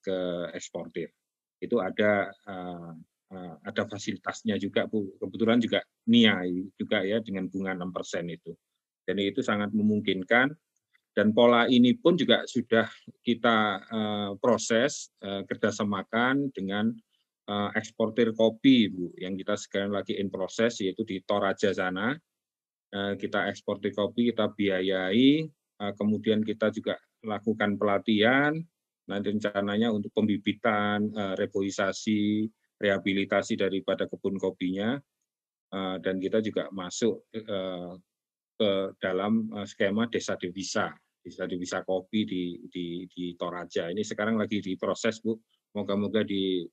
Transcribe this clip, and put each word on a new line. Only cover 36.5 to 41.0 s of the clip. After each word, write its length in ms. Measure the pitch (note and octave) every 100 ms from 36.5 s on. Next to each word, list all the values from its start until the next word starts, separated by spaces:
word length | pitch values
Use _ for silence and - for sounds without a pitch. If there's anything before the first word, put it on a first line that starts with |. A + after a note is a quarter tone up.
| F#2+ D#2
masuk, 480 | F#2+ F2+ - A#2 G2 _ A2+
eh, 560 | A2+ G2 F#2+ F2+ F2 E2+ _ _ _ _ _ -
ke 400 | G#2+ F#2+ F#2+ -
dalam, 480 | F#2+ F#2 G#2 A2+ A2 G2+
eh, 40 | G2
skema 440 | - G2 G#2 A#2
desa 240 | G#2 -
devisa, 560 | F#2+ F2+ F#2+ F#2 A2 F2 -